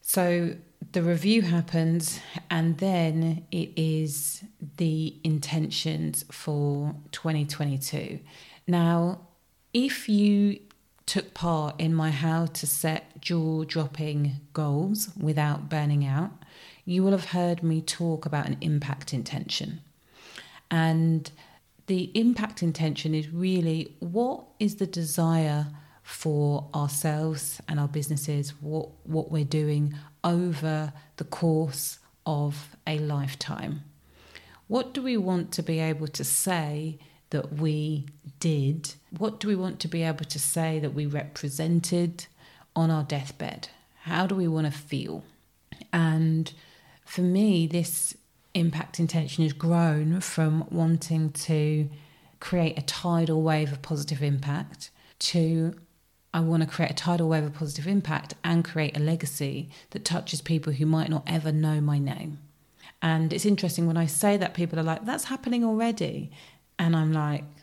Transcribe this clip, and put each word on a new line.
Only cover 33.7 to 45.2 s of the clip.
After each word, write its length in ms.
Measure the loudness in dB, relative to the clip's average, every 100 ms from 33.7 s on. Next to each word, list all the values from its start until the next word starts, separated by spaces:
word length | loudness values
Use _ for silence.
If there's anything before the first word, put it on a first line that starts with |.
| -8 -10 _ _ _ -20 -20 -20 -20 _
What 260 | -2 -2
do 80 | -4
we 160 | -2 0
want 340 | 2 0 -2
to 100 | -4
be 160 | -2 0
able 280 | 0 -2 -4
to 160 | -6
say 760 | -2 -2 0 0 -2 -4 -6 -8 -16 _ _
that 240 | -4 -4
we 540 | -2 0 0 0 -2 -6 -14 -20 -4
did? 560 | 0 2 2 0 -6 -14 _ -4
What 240 | -4 -2
do 80 | 0
we 80 | 0
want 240 | -2 -4
to 60 | -4
be 140 | -2
able 240 | -2 -2 -6
to 140 | -4
say 400 | -2 0 0 0
that 160 | -2 -2
we 100 | -2
represented 1200 | -4 -6 -8 -6 -2 2 2 2 0 0 -2 -16 _ -20 -20 -8 0
on 140 | 2
our 140 | 2
deathbed? 640 | 0 -4 -6 -8 -10 -10 -16 -18 _ _
How 240 | -4 0 0
do 80 |
we 140 | 2 0
want 180 | 2 0
to 60 | -4
feel? 480 | -6 -6 -6 -10